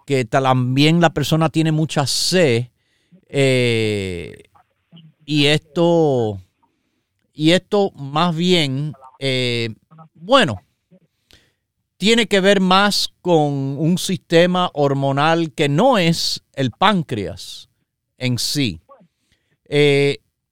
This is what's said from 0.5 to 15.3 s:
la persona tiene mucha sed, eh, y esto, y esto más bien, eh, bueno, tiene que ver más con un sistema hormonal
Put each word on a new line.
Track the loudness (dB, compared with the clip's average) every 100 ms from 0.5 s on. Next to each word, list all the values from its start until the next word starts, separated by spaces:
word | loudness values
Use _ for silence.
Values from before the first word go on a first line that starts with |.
| 0 0 2 2 4
la | 2
persona | 0 -2 0 0
tiene | 0 0
mucha | 0 -2 -2 -2
sed, | -2 -2 2 2 0 -4 _ _ _ _ _ _
eh, | -2 2 2 2 0 0 -2 -4 -8 -10 -16 -20 _ _ _ _ -20 -20 _
y | -4 0 2
esto, | 2 -2 0 2 4 2 2 -2 -6 -14 _ _ _ _ _ _ _ _
y | -2 2
esto | 2 0 -2 -2 -4
más | -8 -2 -2 0
bien, | 0 0 0 -4 -6 -10 -20 -8
eh, | -4 -2 -2 -2 -4 -8 _ -20 -20
bueno, | _ 0 2 2 -4 _ _ _ _ _ _ _ _ _ _ _ _ _ -2
tiene | 2 2 2
que | 2
ver | 2 2
más | 2 2 2 -2 -6 _
con | 0 2 2
un | -2 -6 -2 -2 -2
sistema | -2 -6 0 2 2 0 -2
hormonal | 0 0 0 -2 0 0